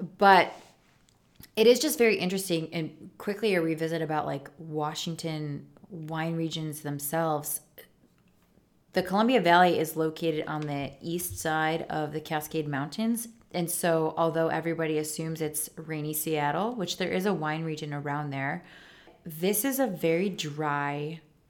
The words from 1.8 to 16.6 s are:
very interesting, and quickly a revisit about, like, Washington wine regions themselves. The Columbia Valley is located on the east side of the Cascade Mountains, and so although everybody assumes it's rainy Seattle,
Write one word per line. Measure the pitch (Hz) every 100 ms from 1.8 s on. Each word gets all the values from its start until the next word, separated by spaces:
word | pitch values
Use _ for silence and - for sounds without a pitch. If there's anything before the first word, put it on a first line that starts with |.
| 311 208
very | 233 190
interesting, | 180 190 190 165 160
and | 165 151 - - -
quickly | - 202 220
a | 180
revisit | 165 156 160 165
about, | 156 151 147
like, | 143 - -
Washington | 160 151 151 160 - 160 165 156 151 143 - - -
wine | 175 156 160 160 165
regions | 165 160 156 147
themselves. | 147 143 - 165 165 151 147 - - - - _ _ _ _ _ _ _ _ _ _
The | 185
Columbia | 180 196 226 254
Valley | 170 175 180 165
is | 156 156
located | 160 156 165 156 -
on | 151
the | 151 143 135 -
east | 170 170 175 -
side | 160 156 156 160 -
of | 156 151
the | 151
Cascade | 151 156 151 160 147
Mountains, | 139 147 - 226 233 - - -
and | 180 165
so | - 180 165 156 -
although | 165 160 165
everybody | 156 165 160 160 151
assumes | 151 - 160 160
it's | 156 151 - -
rainy | 160 156 151
Seattle, | 151 165 156 147 160